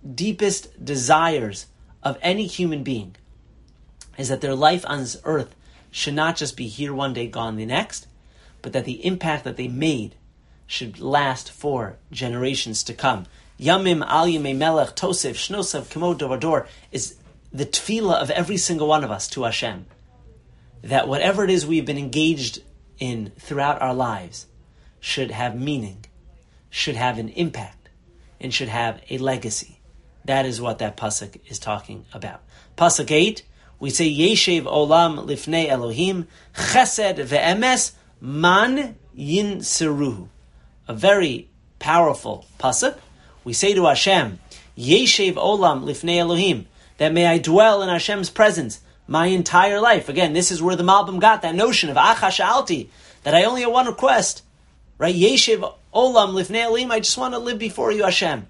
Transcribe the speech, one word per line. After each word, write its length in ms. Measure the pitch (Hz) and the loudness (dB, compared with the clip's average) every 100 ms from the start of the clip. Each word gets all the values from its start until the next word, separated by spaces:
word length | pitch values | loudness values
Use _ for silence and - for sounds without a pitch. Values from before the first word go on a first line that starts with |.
| 147 | -14
deepest 680 | 123 202 - 208 190 - - | -6 -4 -2 -2 -2 -10 -16
desires 800 | 127 139 123 156 165 151 107 95 - _ - - | -8 -4 4 4 4 0 -6 -10 -18 _ -20 -8
of 160 | 139 - | -8 -4
any 240 | 175 196 196 | -2 -2 -4
human 360 | - 180 151 | -4 -4 -4
being 320 | 127 120 95 95 _ - _ - - _ - _ - - | -6 -8 -10 -20 _ -20 _ -20 -20 _ -20 _ -20 -10
is 100 | 131 | -6
that 120 | 131 | -4
their 140 | 139 | -4
life 300 | 135 151 175 - | 2 2 2 -4
on 100 | 143 | -8
this 180 | 123 - | -8 -8
earth 300 | - 156 123 - - - _ | -4 -4 -4 -14 -20 -20 _
should 220 | - - | -8 -4
not 200 | 143 160 170 | 0 0 -2
just 200 | 147 - | -8 -8
be 100 | 117 | -12
here 260 | 104 143 | -8 -8
one 200 | 135 135 | -4 -4
day, 140 | 123 117 | -6 -8
gone 300 | 117 113 110 | -6 -8 -6
the 100 | 110 | -4
next, 400 | 143 220 - - _ _ _ - _ | -4 -6 -12 -18 _ _ _ -20 _
but 100 | - | -8
that 120 | - | -6
the 200 | - 127 185 | -6 -6 -4
impact 380 | 185 165 147 | -4 -4 -6
that 120 | 131 117 | -8 -10
they 120 | 127 | -8
made 460 | 123 160 135 101 - - _ _ - - | -2 -2 -2 -6 -14 -20 _ _ -20 -12
should 340 | - 120 90 | -10 -10 -10
last 500 | 127 143 139 127 - | -2 0 0 -4 -12
for 480 | - 147 131 101 98 _ | -8 -6 -4 -6 -12 _
generations 680 | 135 127 120 131 135 117 110 | -10 -6 -4 -4 -4 -6 -6
to 120 | - | -8
come. 320 | - 135 110 90 - - - | -4 -2 -2 -8 -20 -20 -6
Yamim 460 | 143 185 190 165 - | 0 2 2 0 0
al 200 | 151 175 | 2 2
Yamei 300 | 160 139 135 | 0 -2 0
Melech 380 | 156 160 135 - | 2 2 0 -2
Tosef 380 | 190 180 135 | -4 -2 -4
Shnosav 500 | 113 - 202 185 147 | -6 -6 -6 -4 -6
Kemo 320 | 110 156 175 151 | -8 -4 -2 -2
Dor 200 | 139 127 | -4 -4
Dor 300 | 156 160 - - _ | 0 -2 -2 -20 _
is 220 | 127 - - - - - | -10 -10 -14 -20 -20 -16
the 140 | 131 143 | -8 -4
tefillah 480 | - - 220 208 | -4 -4 -2 0
of 160 | 165 143 | 0 0
every 260 | 160 175 202 | -4 -2 -2
single 300 | - 165 151 | -2 -2 2
one 160 | 156 | 0
of 80 | 131 | 0
us 160 | 101 - | -6 -8
to 140 | - | -6
Hashem, 440 | 117 110 117 92 - - _ - - - _ - - - | -4 -4 -6 -8 -16 -20 _ -20 -20 -20 _ -20 -20 -20
that 260 | - 135 - | -2 -2 0
whatever 360 | 143 185 196 | 0 0 2
it 60 | 196 | 2
is 160 | 185 147 | 2 0
we've 180 | 160 | -2
been 140 | 135 143 | -2 -6
engaged 640 | 139 143 160 151 120 - - - _ - | -4 0 0 0 -6 -10 -20 -20 _ -10
in 340 | 127 117 104 - | -8 -6 -10 -14
throughout 440 | - 143 143 147 | -10 -4 -2 -2
our 120 | 127 | -2
lives 520 | 127 123 104 87 - - _ _ _ - _ | -2 -4 -4 -10 -18 -20 _ _ _ -20 _
should 320 | - - 127 | -8 -6 -6
have 260 | 107 123 113 | -6 -6 -4
meaning, 460 | 139 143 107 95 - - - - _ _ _ | -4 -4 -6 -14 -20 -20 -20 -20 _ _ _
should 260 | - - 117 | -6 -4 -2
have 220 | 127 113 | -4 -4
an 120 | 110 | -8
impact, 580 | - 170 - 101 - _ _ _ _ - _ | -4 -4 -6 -14 -18 _ _ _ _ -20 _
and 140 | 131 | -8
should 140 | - 123 | -6 -4
have 320 | 117 117 110 - | -4 -4 -6 -10
a 80 | 131 | -6
legacy. 640 | 135 127 113 - - _ - - _ _ | -4 -4 -6 -8 -10 _ -20 -20 _ _
That 220 | - 135 131 | -2 -2 -2
is 140 | 117 | -4
what 180 | 120 110 | -6 -6
that 180 | 107 - | -8 -6
pasuk 440 | 110 - 101 - - | -6 -6 -10 -18 -16
is 100 | 107 | -12
talking 460 | - 104 - 101 - | -8 -8 -10 -18 -18
about. 280 | - - - - - _ - | -16 -14 -16 -20 -20 _ 2
Pasuk 340 | 170 - 147 | 4 4 2
eight, 320 | 151 202 214 - - - - | 4 4 0 -16 -20 -20 -12
we 100 | 139 | -6
say, 180 | 127 165 | 0 0
"Yeshev 560 | 147 170 208 - 170 | 2 2 4 2 0
olam 600 | 131 151 147 160 170 147 - | 0 0 4 6 6 0 -6
lifnei 420 | 143 - 165 156 | -8 -2 -2 0
Elohim, 600 | 127 120 117 180 185 165 - - | 0 -2 -2 -2 -2 -6 -14 -18
chesed 600 | - - 247 247 - 202 175 | -8 2 4 4 2 -2 -2
ve'emes 760 | 131 143 165 196 254 254 - - _ _ | 0 2 2 2 2 2 -2 -8 _ _
man 760 | 127 147 175 190 233 269 262 220 - - | -8 2 4 6 4 0 -6 -12 -20 -14
yinseruhu." 1080 | 139 180 202 196 - - 160 143 143 104 90 - _ - - _ - | -4 -2 -2 -6 -4 -2 0 0 -2 -4 -14 -20 _ -20 -20 _ -12
A 80 | |
very 540 | 110 185 202 165 117 - _ _ _ | 0 4 4 2 -4 -12 _ _ _
powerful 680 | - 165 160 135 107 104 - - | 2 4 4 2 -6 -10 -14 -4
pasuk. 380 | 131 - 262 277 - - - - | -2 0 -2 -4 -20 -20 -20 -16
We 100 | 120 | -8
say 200 | 117 196 | -2 2
to 120 | 196 165 | 4 4
Hashem, 520 | 139 196 185 120 90 - - - - | 4 4 2 0 -6 -18 -20 -20 -8
"Yeshev 560 | 120 196 254 - 196 | 4 4 6 2 2
olam 500 | 180 190 208 175 139 | 2 2 4 4 2
lifnei 340 | 139 139 165 175 | -4 -6 0 0
Elohim," 480 | 170 175 190 127 92 - - - | 2 2 2 0 -6 -20 -20 -2
that 160 | 156 | 2
may 120 | 165 170 | 4 4
I 120 | 170 | 4
dwell 440 | 160 175 220 202 | 4 8 8 6
in 60 | 190 | 2
Hashem's 400 | 170 - 202 180 | -2 -2 -4 -4
presence 520 | - 214 165 123 - - _ - | 4 4 4 -6 -10 -18 _ -4
my 200 | 156 180 | 0 2
entire 540 | 185 175 175 202 202 | 2 4 4 4 4
life. 300 | 233 196 147 | 4 4 2
Again, 240 | 143 170 | 0 2
this 160 | 156 175 | 2 0
is 120 | 170 | 0
where 140 | 170 180 | -2 0
the 80 | |
Malbim 340 | 175 196 185 185 | 6 6 4 4
got 220 | 214 214 | 6 6
that 140 | 165 | 0
notion 340 | 170 233 233 156 | 0 2 2 0
of 80 | 143 | 4
"Acha 320 | 175 226 190 | 4 4 2
Sha'alti," 600 | 185 190 254 - 151 107 - - - | 0 2 2 0 -6 -6 -18 -20 -10
that 120 | 143 | 2
I 100 | 165 | 4
only 180 | 208 254 | 4 2
have 100 | 240 | 0
one 140 | 240 247 | 2 0
request, 560 | - 262 240 - - _ _ _ _ _ - | 0 2 4 2 -6 _ _ _ _ _ -4
right? 160 | 160 | -2
"Yeshev 460 | 180 196 262 240 214 - - _ | 4 4 4 2 0 -2 -10 _
olam 400 | 208 254 233 202 | 2 6 6 4
lifnei 300 | 190 180 220 | 0 -2 -2
Elohim," 280 | 233 233 254 | 0 -2 0
I 80 | 220 | -2
just 160 | 208 - | -2 -2
want 160 | 254 | -4
to 60 | 247 | -4
live 200 | 240 233 | -6 -6
before 320 | 226 - 226 | -6 -2 -2
you, 140 | 208 | 2
Hashem. 420 | 190 180 175 131 | 2 2 -2 -4